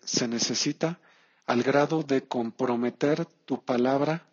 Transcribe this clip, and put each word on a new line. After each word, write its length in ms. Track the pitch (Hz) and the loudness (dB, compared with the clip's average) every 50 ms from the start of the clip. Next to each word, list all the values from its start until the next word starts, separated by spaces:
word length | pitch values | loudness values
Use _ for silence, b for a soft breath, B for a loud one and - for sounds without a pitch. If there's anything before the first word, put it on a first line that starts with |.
| - | -8
se 240 | - - - 127 117 | -4 -4 -2 -2 -2
necesita 720 | 117 113 - - 123 - - 147 147 - - 160 175 - b b b b b b b b b | -2 -2 -2 -2 -2 -2 -2 -4 -2 -2 -4 -4 -4 -6 b b b b b b b b b
al 160 | b 123 120 | b 0 2
grado 400 | 117 135 135 143 147 143 160 160 | 2 4 4 4 4 2 0 -2
de 260 | 151 139 135 131 - - | 0 0 0 0 0 -2
comprometer 960 | - 123 117 117 - - 127 123 120 117 120 123 - - 139 143 151 160 170 | -4 -4 -4 -4 -4 -2 -2 0 0 0 0 -2 -2 0 0 0 0 0 -4
tu 400 | - _ _ _ - 135 117 - | -8 _ _ _ -6 -6 -4 -2
palabra 640 | - 127 123 120 131 135 139 143 151 160 170 - _ | -2 0 2 2 2 2 2 2 0 -2 -4 -6 _